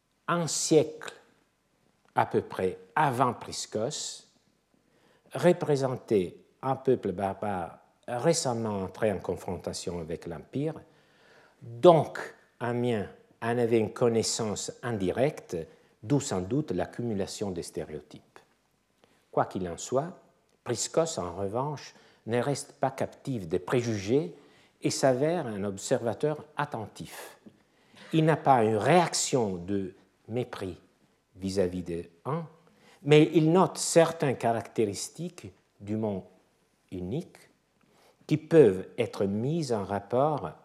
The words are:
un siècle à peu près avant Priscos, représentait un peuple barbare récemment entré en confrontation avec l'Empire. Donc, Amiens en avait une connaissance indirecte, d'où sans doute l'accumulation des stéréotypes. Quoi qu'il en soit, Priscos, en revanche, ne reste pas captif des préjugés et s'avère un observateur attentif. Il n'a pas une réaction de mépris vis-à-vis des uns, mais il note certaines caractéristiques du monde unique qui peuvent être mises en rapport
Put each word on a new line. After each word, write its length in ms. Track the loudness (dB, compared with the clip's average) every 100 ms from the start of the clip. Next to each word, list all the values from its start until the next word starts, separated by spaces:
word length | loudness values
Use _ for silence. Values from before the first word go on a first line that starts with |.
| _ _ -4
un 180 | -2 -2
siècle 680 | -4 4 4 4 -4 -16 -18 _ _ _ _ _ _ _ _ _
à 120 | -2 0
peu 160 | 0
près 360 | -2 -4 -4 -4 -6
avant 380 | 0 0 2 0
Priscos, 920 | -2 -10 -12 -8 -4 -4 -6 -10 -14 -20 _ _ _ _ _ _ _ _ _ _
représentait 1040 | 2 2 4 2 0 0 -4 2 2 2 -6 _ _
un 160 | -4 -2
peuple 360 | 0 0 0
barbare 640 | -2 -4 -4 -4 -4 -6 -12 _ _ -8
récemment 760 | -2 0 0 0 -2 -2 -4
entré 280 | -6 -2 0
en 80 | 0
confrontation 800 | -4 -6 -6 -8 -6 -8 -8 -8
avec 260 | -8 -10 -10
l'Empire. 480 | -12 -10 -6 -6 -8 -16 _ _ _ _ -20 _ _
Donc, 560 | -18 6 8 10 6 -6 -12 -14 _ _
Amiens 500 | -4 0 0 0 -4 -10 _ _
en 160 | -2 0
avait 220 | 4 4
une 140 | 2
connaissance 800 | 2 2 2 0 -2 -4 -4 -8 -10
indirecte, 760 | -8 -2 -2 0 0 -2 -10 -10 -10 -16 _ _
d'où 180 | -2 0
sans 200 | 0 -4
doute 320 | -2 -4 -2
l'accumulation 800 | -4 -4 -4 -6 -4 -4 -6 -6
des 100 | -6
stéréotypes. 800 | -8 -10 -10 -12 -14 -20 _ -20 _ _ _ _ _ _ _ _ _
Quoi 160 | -4 -2
qu'il 220 | -4 -6
en 100 | -6
soit, 400 | -2 -2 -2 -10 _ _ _ _
Priscos, 540 | -8 -6 -2 0 0 -2
en 140 | -6
revanche, 600 | -4 -4 -4 -4 -6 -12 -20 -20 _ -4
ne 140 | -2
reste 320 | 0 -4 -8
pas 180 | -4 -4
captif 560 | -2 -6 -6 -8 -6 -2
des 140 | -4
préjugés 760 | 0 0 0 -2 0 0 0 -10 -20 _ _ _
et 80 | -4
s'avère 560 | 2 2 4 0 -2 -4
un 160 | -4
observateur 800 | -6 -6 -2 -2 0 -2 -2 -4 -8 -6
attentif. 800 | -6 -6 -10 -12 -16 -14 -18 -20 -20 _ _ _ _ -20 -2
Il 120 | 2
n'a 120 | 4 4
pas 280 | 6 6
une 120 | 6 4
réaction 800 | 4 4 4 0 0 0 0
de 400 | -2 -4 -4 -4 -12 _ _ -8
mépris 480 | -6 -6 -8 -10 -10 _ _ _ _ _ -8
vis-à-vis 460 | -4 0 0 -2
des 260 | -6 -8 -10 _
uns, 220 | -6 -6 -8 -18 _ _ _ _
mais 260 | 6 8 8
il 180 | 6 6
note 260 | 6 4 2
certaines 580 | 2 4 4 2 -2 0
caractéristiques 1120 | 0 -2 -4 -2 -2 -2 -10 -10 -12 -12 -18 -20 _ _
du 160 | -8 -4
monde 280 | -2 -4 -8 _ _ _ _ _ _
unique 480 | -10 -6 -6 -8 -18 -20 _ _ _ _ _ _ _ -2
qui 100 | -2
peuvent 520 | 4 8 8 6 -6 -4
être 260 | -4 -2
mises 480 | -2 -2 -2 -2 -2
en 120 | -4
rapport 680 | -2 -6 -2 0 0 0 -6 -12